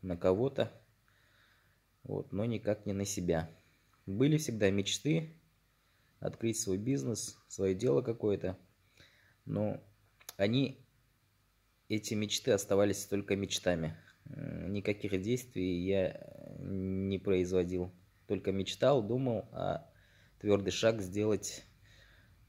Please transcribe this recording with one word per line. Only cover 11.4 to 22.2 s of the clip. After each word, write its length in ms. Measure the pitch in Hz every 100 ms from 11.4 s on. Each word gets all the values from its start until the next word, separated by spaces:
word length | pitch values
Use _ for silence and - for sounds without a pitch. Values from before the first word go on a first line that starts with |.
| _ _ _ _ -
эти 240 | 107 -
мечты 380 | 107 107 - 131
оставались 540 | 101 - 98 101 98 -
только 300 | 101 101 101
мечтами. 640 | 95 - 92 85 80 80 - _ -
М, 460 | - 80 82 85
никаких 500 | 101 101 104 104 98
действий 640 | 98 123 - - 92 87 92
я 480 | 98 92 - - - - -
не 600 | 92 95 95 95 98 95
производил, 720 | 101 92 90 92 90 90 90 - _ _ -
только 260 | 98 98
мечтал, 500 | 98 92 - 127 139
думал, 460 | 104 127 131 110 -
а 380 | - 92 - - - - - - -
твёрдый 320 | 104 98 92
шаг 300 | - 113 113
сделать 640 | 92 98 107 101 - - - _ - - - -